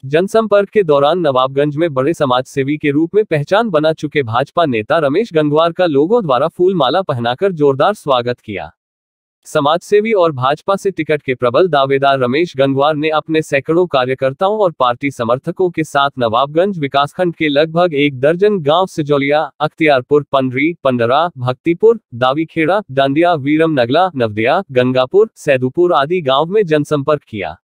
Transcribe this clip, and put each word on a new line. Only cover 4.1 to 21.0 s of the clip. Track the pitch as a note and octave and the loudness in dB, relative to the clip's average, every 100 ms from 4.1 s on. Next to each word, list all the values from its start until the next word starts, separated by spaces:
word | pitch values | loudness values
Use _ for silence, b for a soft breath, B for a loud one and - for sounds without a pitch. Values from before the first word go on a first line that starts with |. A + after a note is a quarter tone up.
| D3 | -4
भाजपा | A#2+ A#2 C#3 - E3 | -2 -2 -2 0 0
नेता | A#2 G#2+ D#3+ | 0 0 0
रमेश | D3 D#3 A#3 | 0 -2 -2
गंगवार | D#3+ D3+ D3+ E3+ | 0 0 2 0
का | E3+ F3+ | 0 0
लोगों | C#3 D#3 A#3+ | 2 2 0
द्वारा | F3 B2 D#3 | 0 0 0
फूल | - F3+ F#3+ | 0 0 2
माला | B2+ E3 | 0 0
पहनाकर | F#3+ B2+ A#2 B2+ G3+ | -2 -2 -2 -2 -2
जोरदार | E3 C#3+ C3+ E3 G#3+ | 0 0 2 0 0
स्वागत | D3+ B2+ A#2+ B2 | -2 -2 0 -6
किया। | - F#2+ D#2+ _ _ _ _ _ _ _ - | -8 -10 -10 _ _ _ _ _ _ _ -4
समाजसेवी | D#3 C#3+ E3+ - G3+ G#3+ | -2 0 0 2 0 2
और | G#3 E3+ | 2 2
भाजपा | C3+ C3 D3+ - G3 | 0 -2 -2 -2 -2
से | G3 | -4
टिकट | F#3 D#3 D3+ | -6 -4 -4
के | - B2+ | -2 -2
प्रबल | B2 B2 F#3 | 0 2 2
दावेदार | D3 C3+ C#3 C#3 C3+ | 2 0 2 2 2
रमेश | B2 C#3 F3 C3 | 0 0 -2 0
गंगवार | C#3 C3+ C#3+ D#3 | 0 2 0 0
ने | D#3 | -2
अपने | D#3 D3+ D#3 | -2 -2 -2
सैकड़ों | D#3 C#3 - E3 F3+ | 0 -4 0 0 0
कार्यकर्ताओं | C#3 B2+ C3 C3+ C3+ F#3+ G#3+ | 0 -2 -2 -4 -2 -2 0
और | F#3+ | 0
पार्टी | D#3 B2+ A#2+ C#3+ | 0 -2 -2 -6
समर्थकों | - A2+ B2+ - F3 F#3 | -4 -2 -2 -4 -2 -2
के | E3+ | -2
साथ | D#3 C#3+ C#3 C3 | -4 -2 -2 0
नवाबगंज | A#2 A2+ C#3 D#3 G3 F#3 | -2 0 0 0 -2 -2
विकासखंड | C#3+ C#3 C#3+ - F3+ D#3+ | -2 -2 -2 -2 -4 -2
के | D#3 | -2
लगभग | C#3 D#3+ E3 F3+ | 0 0 0 0
एक | C#3+ D3 C3 | 2 -2 0
दर्जन | C#3+ F3 G#3 G3+ | 0 2 0 0
गांव | C#3+ D#3+ F#3+ | 0 0 0
सिजौलिया, | - C#3+ C#3+ C#3 D3 D3+ _ | -4 -2 0 0 0 -2 _
अख्तियारपुर, | D3+ _ D#3 C3+ B2 D3 C#3+ | -6 _ 2 2 2 0 2
पंडरी, | C#3 C3 B2+ D3+ E3+ | -2 -2 -2 -4 -2
पंडरा, | C3+ B2 | -2 0